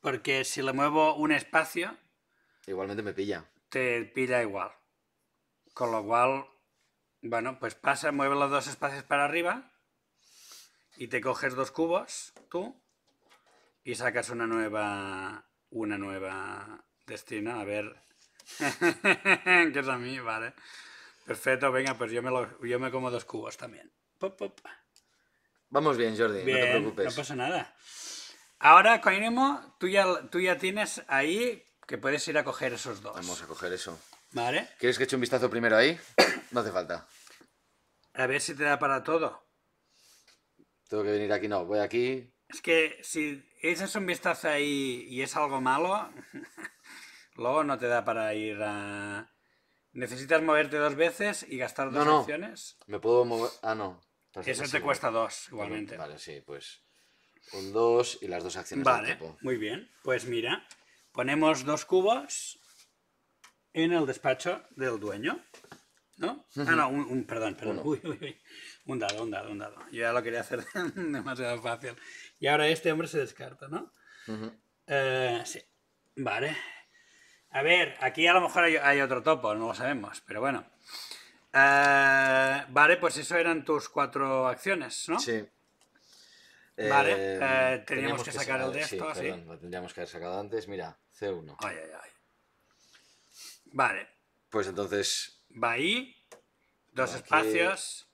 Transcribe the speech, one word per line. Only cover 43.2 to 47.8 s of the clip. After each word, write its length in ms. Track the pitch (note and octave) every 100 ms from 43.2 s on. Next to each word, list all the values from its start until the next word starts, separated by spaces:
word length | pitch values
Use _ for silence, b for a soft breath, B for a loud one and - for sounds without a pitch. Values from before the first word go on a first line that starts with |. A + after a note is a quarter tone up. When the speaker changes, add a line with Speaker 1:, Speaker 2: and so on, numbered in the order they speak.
| D3+ C#3 - _
Speaker 1:
echas 320 | D3+ E3+ F#3+ A3
un 120 | F#3
vistazo 420 | F3 F3+ E3 E3
ahí 560 | D3 D3 C#3 C3+ A#2+ A#2
y 140 | B2+
es 140 | C3+ D#3+
algo 260 | D3 C3+
malo, 500 | C3 C3+ F3 G3+ - - -
<laughs> 1040 | - - - - _ - - - - - -
luego 280 | A#2+ D3
no 140 | D3+
te 80 | C3